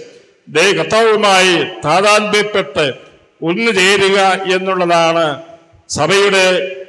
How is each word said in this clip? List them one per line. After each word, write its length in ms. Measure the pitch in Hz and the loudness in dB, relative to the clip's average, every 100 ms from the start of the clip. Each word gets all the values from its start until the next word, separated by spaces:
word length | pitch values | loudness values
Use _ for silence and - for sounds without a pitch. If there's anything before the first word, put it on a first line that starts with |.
| - - _ _ - | -8 -20 _ _ -4
ദൈ-, 280 | 147 190 160 | 0 0 0
കർത്താവുമായി 880 | 160 220 226 214 208 190 185 170 131 - 147 | 0 2 2 2 2 4 2 0 -2 -6 -2
താതാത്മ്യപ്പെട്ട് 1080 | 175 208 214 208 208 202 196 - 175 143 - - _ _ - | 0 2 2 2 -2 -2 -4 -4 -4 -4 -4 -16 _ _ -10
ഒന്നു 300 | 160 190 233 | -6 -2 -2
ചേരുക 480 | 185 185 202 196 196 190 185 185 185 | 2 2 2 2 2 2 0 -2 -4
എന്നുള്ളതാണ് 840 | 190 185 175 170 165 165 156 135 - - _ _ - | -2 -2 0 2 2 0 -2 -4 -12 -20 _ _ -12
സഭയുടെ 840 | - 156 196 202 190 185 185 - - | -4 0 2 2 2 2 0 -4 -12